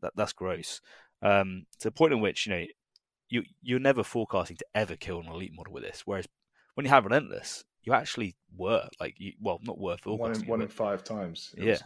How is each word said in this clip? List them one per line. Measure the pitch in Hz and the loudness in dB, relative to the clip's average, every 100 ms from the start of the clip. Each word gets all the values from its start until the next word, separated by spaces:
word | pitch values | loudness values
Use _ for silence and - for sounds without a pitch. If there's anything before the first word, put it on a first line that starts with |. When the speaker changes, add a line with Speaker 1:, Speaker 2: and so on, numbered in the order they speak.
Speaker 1:
that, | 90 - | -6 -2
that's | 104 | -2
gross. | - 92 85 - - - - - _ | -2 -4 -4 -6 -12 -14 -20 -20 _
Um, | 101 101 95 92 - - | 4 6 4 -4 -14 -6
to | 110 | -4
the | |
point | - 160 | 4 4
in | 127 | 6
which, | 101 - 107 | 2 0 -2
you | |
know, | 90 85 - _ _ _ _ _ | -2 -4 -12 _ _ _ _ _
you, | 120 - _ | -4 -4 _
you're | 123 127 | -2 4
never | 139 127 | 6 4
forecasting | 101 120 107 98 85 87 | 2 -2 0 0 -2 -6
to | - | -4
ever | 104 104 82 | 0 0 -2
kill | - 87 | -6 -8
an | 82 | -8
Elite | 90 92 | -10 -10
model | 80 - | -12 -14
with | - | -12
this. | - - - | -12 -10 -6
Whereas | 98 90 _ _ _ _ | -4 -6 _ _ _ _
when | - 139 | -4 6
you | |
have | 135 98 | 6 8
Relentless, | 131 - 101 - - - _ | 4 2 -6 -10 -12 -16 _
you | - | 0
actually | 135 151 - 104 - _ 90 | 2 2 -4 -4 -6 _ -6
were, | 92 113 - - | 0 0 0 -8
like, | 85 - | -10 -8
you, | 95 - | -14 -6
well, | 101 85 | -4 -4
not | 117 90 | -6 -6
were | 95 85 | -6 -6
Speaker 2:
One | - | -4
in, | 110 | -4
Speaker 1:
forecasting, | 117 110 104 | -2 -4 -2
Speaker 2:
one | 113 | -2
in | 107 | -2
Speaker 1:
but | |
Speaker 2:
five | - 107 98 | -2 -2 -2
times. | - 107 90 82 - - | -4 -6 -6 -8 -12 -2
It | |
Speaker 1:
Yeah. | 104 | 0
Speaker 2:
was, | 101 | 0